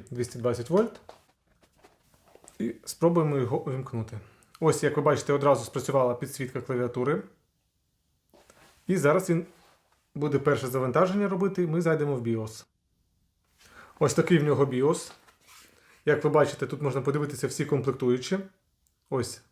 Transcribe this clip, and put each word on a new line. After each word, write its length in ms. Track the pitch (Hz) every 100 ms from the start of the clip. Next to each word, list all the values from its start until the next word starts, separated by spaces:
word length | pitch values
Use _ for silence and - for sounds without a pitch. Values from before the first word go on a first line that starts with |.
| -
двісті 280 | 123 120 120
двадцять 300 | 120 120 117
вольт. 320 | 185 233 - - - _ _ _ _ _ _ _ _ _ _ _ - - -
І 160 | 220 - -
спробуємо 520 | - 165 175 151 139
його 300 | 113 151 147
увімкнути. 520 | 131 131 117 110 104 - _ _ -
Ось, 240 | 160 151
як 140 | 143 151
ви 60 |
бачите, 300 | 147 139 -
одразу 320 | 139 143 123 113
спрацювала 500 | 135 123 135 123 120
підсвітка 460 | 135 - 127 131
клавіатури. 600 | 120 123 123 123 127 185 - _ _ _ _ _ _ _ _ _ _ - _ _ - _ -
І 100 | 185
зараз 320 | 143 180 180
він 160 | 165 175 - _ _ _ _ _ 143
буде 240 | 147 139
перше 280 | 143 139 131
завантаження 600 | 131 127 151 180 202 202
робити, 360 | 185 196 190
і 40 | 175
ми 140 | 165
зайдемо 340 | 165 151 143 131
в 60 |
біос. 440 | 117 113 110 - - _ _ _ _ _ _ _ _ _ - - - -
Ось 140 | 147
такий 240 | - 160 165
в 60 |
нього 220 | 147 131 135
біос. 480 | 127 143 175 - - _ _ _ - - _ _ _ 151
Як 180 | 147
ви 60 | 151
бачите, 380 | 147 139 - 131
тут 140 | 135
можна 200 | 143 135
подивитися 460 | 135 147 147 135 131
всі 180 | - 143
комплектуючі. 760 | 139 131 127 123 127 - 190 196 _ _ _ _ _ -
Ось 320 | 135 117 - _